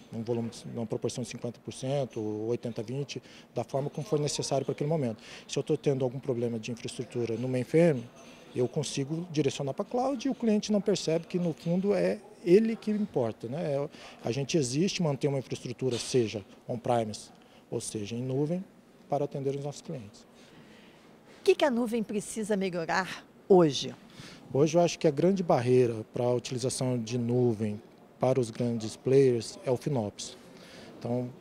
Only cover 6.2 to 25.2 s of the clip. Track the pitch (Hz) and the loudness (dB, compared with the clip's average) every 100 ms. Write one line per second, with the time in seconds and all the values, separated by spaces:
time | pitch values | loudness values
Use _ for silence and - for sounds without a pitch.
6.2 | - 120 120 117 110 113 123 - 123 123 | -2 -2 -2 -2 -6 -8 -8 -8 -6 -4
7.2 | 113 113 127 127 120 156 170 131 120 - | -2 -2 -2 -2 2 6 6 4 -4 -16
8.2 | - - - - 123 156 143 143 135 160 | -20 -20 -8 -2 0 0 -4 -4 -4 -4
9.2 | 175 151 135 - 139 135 202 247 269 262 | -2 0 0 0 -4 -4 -4 -2 0 -2
10.2 | 269 - 226 208 - 208 208 180 - 165 | -2 0 2 2 2 2 2 0 2 0
11.2 | 160 180 175 151 165 180 202 190 175 214 | 0 -2 -2 -2 0 0 2 2 2 0
12.2 | - - 185 190 226 226 - 208 208 147 | -8 -6 6 6 6 0 -2 -2 0 0
13.2 | 113 - 113 147 165 139 143 - - - | 0 -2 -8 -4 -2 -2 -4 -10 -20 -8
14.2 | 123 127 139 165 123 139 190 - 160 135 | -4 -4 0 0 2 0 0 0 0 0
15.2 | 143 139 - 143 131 - 131 117 - 127 | 0 -2 -4 -8 -8 -4 -2 -2 0 2
16.2 | 107 107 - - - 120 - 120 110 107 | 2 -2 -10 -14 -8 -4 0 0 0 -6
17.2 | - - - - - 120 - 110 101 117 | -14 -20 -20 -20 -10 -8 -6 -8 -6 -6
18.2 | 127 131 151 180 196 - - - - 143 | -4 -2 0 -2 -6 -16 -20 -20 -4 -2
19.2 | 143 143 139 139 143 - - 143 101 - | -2 -4 -4 -4 -6 -10 -10 -12 -12 -18
20.2 | - - - - - - - - - - | -20 -20 -20 -20 -20 -20 -20 -20 -20 -20
21.2 | - - - 370 302 233 240 233 202 208 | -20 -2 2 4 2 2 0 -2 -2 -4
22.2 | - 226 208 202 190 170 160 180 180 - | -4 -6 -2 0 0 -2 -2 -2 -2 -8
23.2 | - - - 185 160 127 127 120 - - | -16 -6 6 8 8 4 -4 -10 -16 -20
24.2 | - - - 135 156 170 170 - 165 139 | -18 -18 -4 2 4 6 4 4 2 4